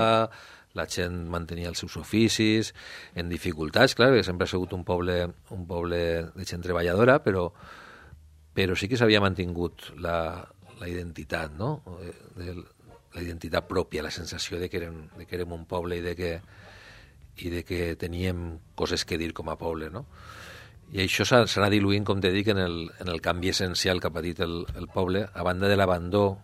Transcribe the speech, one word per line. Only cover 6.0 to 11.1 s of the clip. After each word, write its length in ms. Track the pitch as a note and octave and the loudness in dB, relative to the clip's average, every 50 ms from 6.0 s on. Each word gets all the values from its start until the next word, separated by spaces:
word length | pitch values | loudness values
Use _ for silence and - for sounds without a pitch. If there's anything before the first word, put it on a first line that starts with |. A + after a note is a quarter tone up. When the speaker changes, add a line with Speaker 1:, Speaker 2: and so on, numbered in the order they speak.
| E2+ E2+ E2 E2 E2 E2+ - | 0 0 0 -2 -2 -6 -10
Speaker 2:
de 100 | F#2 F#2 | -12 -10
gent 180 | - - F2 F2 | -10 -8 -8 -4
treballadora, 560 | F2+ F2+ E2+ E2+ F2 F2 G2 A#2 B2 C3 D3+ D3+ | -2 0 0 2 2 4 6 6 6 6 6 4
però, 300 | A2+ G2 F#2 F2 E2+ - - - - - - - - - - - - - - - - - - - _ _ | 2 2 2 0 -2 -4 -10 -18 -20 -20 -20 -20 -20 -20 -20 -20 -20 -20 -20 -20 -20 -20 -20 -20 _ _
però 200 | - G2 F#2 F#2 | 0 2 2 2
sí 120 | - G2+ G2 | 0 -2 -2
que 80 | B2+ | 2
s'havia 240 | A#2+ A#2+ A2 G#2+ G#2 | 4 6 6 6 6
mantingut 680 | G2+ G2 F#2 F#2 F#2 F2 F2 E2+ F2 E2+ - - - - - - | 6 4 0 0 -2 -4 -2 -2 -2 -2 -4 -8 -16 -18 -14 -8
la, 500 | F2 E2+ E2+ E2+ E2 D#2+ E2+ F2+ F2 - - - - - - - | -4 -2 0 0 -2 -2 -4 -8 -12 -16 -20 -20 -20 -20 -16 -12
la 80 | - F2 | -10 -8
identitat, 640 | F2 F2 F2 E2+ | -6 -6 -8 -8